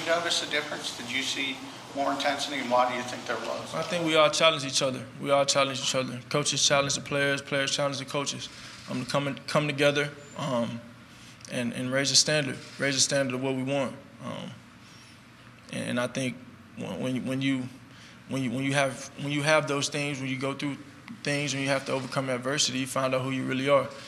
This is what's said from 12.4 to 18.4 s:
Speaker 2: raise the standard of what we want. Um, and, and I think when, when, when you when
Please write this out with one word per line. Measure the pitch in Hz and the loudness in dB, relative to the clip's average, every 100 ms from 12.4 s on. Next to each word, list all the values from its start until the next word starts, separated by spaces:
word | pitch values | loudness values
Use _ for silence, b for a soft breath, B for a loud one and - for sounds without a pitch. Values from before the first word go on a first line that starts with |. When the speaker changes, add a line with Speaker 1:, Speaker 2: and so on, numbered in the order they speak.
| 135 123 - - | 0 -6 -10 -2
Speaker 2:
raise | 135 | 0
the | 135 | 2
standard | - 143 135 | 4 2 0
of | 127 | 0
what | 135 | -2
we | 131 | -2
want. | 131 139 123 - - - | 0 0 -2 -6 -16 -14
Um, | 123 104 - - - - B B B B B B B - - | -10 -8 -10 -14 -18 -20 B B B B B B B -20 -10
and, | 120 113 | -6 -4
and | 120 | -2
I | 123 | -2
think | 135 131 117 - - - - | -2 -4 -6 -14 -20 -18 -12
when, | 110 92 | -8 -6
when, | 127 127 104 | -4 -4 -2
when | 131 | -2
you | 135 135 127 - - B B B - | 0 0 -4 -12 -20 B B B -8
when | 131 | -4